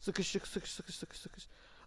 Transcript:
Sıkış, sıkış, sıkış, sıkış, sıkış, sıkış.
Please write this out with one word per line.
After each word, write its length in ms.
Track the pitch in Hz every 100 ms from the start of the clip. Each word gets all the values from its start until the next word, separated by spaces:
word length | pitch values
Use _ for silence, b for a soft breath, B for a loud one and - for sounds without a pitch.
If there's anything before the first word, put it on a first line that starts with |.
Sıkış, 300 | - 190 180
sıkış, 200 | 196 -
sıkış, 220 | - -
sıkış, 240 | - - -
sıkış, 240 | - -
sıkış. 280 | - - - b b b